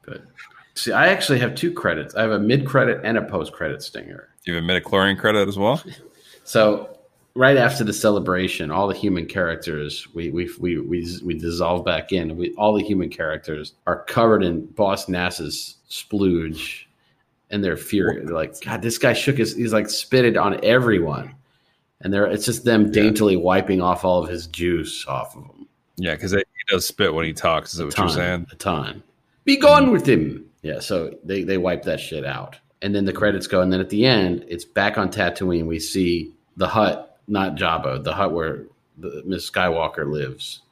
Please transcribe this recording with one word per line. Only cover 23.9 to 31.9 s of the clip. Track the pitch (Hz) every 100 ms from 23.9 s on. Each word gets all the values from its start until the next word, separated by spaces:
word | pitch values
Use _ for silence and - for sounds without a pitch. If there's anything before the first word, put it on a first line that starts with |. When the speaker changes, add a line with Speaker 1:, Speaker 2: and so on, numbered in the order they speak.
| 90
Speaker 1:
all | 92 90
of | 82
his | 87 82
juice | - 87 85 80 - -
off | 67 - -
of |
them. | 67 - - _ _ -
Speaker 2:
Yeah, | 90 78
'cause | 98
he | 98 - - -
does | 95 -
spit | - 98
when | 80 80
he |
talks, | 78 85 80 -
is | 85
that |
Speaker 1:
A | 76
Speaker 2:
what | 87
you're | 92
Speaker 1:
ton, | 78
Speaker 2:
saying? | 87 90 85
Speaker 1:
a | -
ton. | 101 80 55 - _ _ _ _
"Be | - 277
gone | 294 294
Speaker 2:
Mm-hmm. | 269
Speaker 1:
with | 202 139
him." | 98 76 - - _
Yeah, | 78 73
so | - 92 80 -
they, | 82 98
they | 87 95
wipe | 90 85
that | -